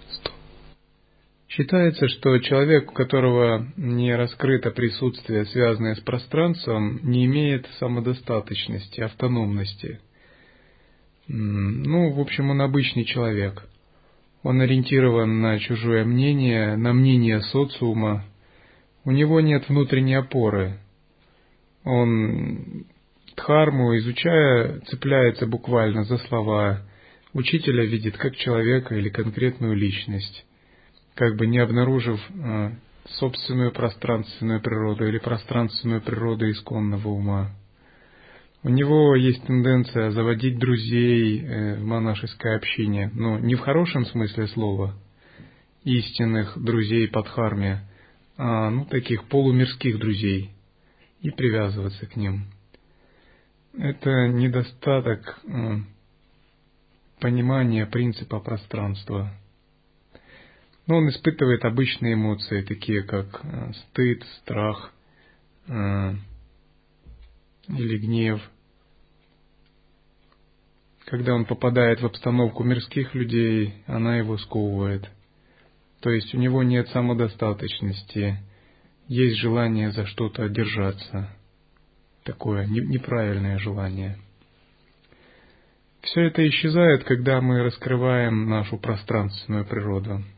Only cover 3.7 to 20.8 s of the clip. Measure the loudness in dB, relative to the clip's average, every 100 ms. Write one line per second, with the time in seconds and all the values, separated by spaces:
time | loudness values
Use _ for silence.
3.7 | -6 -2 0 2 2 -2 0 2 2 2
4.7 | 0 -2 0 -2 -4 -2 -2 0 2 2
5.7 | 2 -2 -4 -4 -6 -2 0 2 0 -2
6.7 | -2 -2 -2 0 2 4 4 2 0 -4
7.7 | -6 -4 -2 -2 -4 -2 -4 -4 -8 -6
8.7 | -8 -10 -8 -8 -4 -2 0 0 -2 -4
9.7 | -8 -12 -14 _ _ _ _ _ _ _
10.7 | _ _ _ _ _ -10 -6 -4 -2 -2
11.7 | -2 0 2 2 0 -4 -2 0 0 2
12.7 | 0 0 -2 -2 -2 -2 -2 -4 -6 -16
13.7 | _ _ _ _ _ _ _ 0 2 4
14.7 | 2 4 4 4 4 2 2 2 0 -2
15.7 | -2 2 2 2 2 2 2 2 2 2
16.7 | 0 2 6 6 6 4 2 0 0 0
17.7 | 0 -2 0 0 -2 -6 _ _ _ _
18.7 | _ _ _ 0 2 4 6 6 4 2
19.7 | 2 4 2 4 2 0 0 2 2 -2
20.7 | -4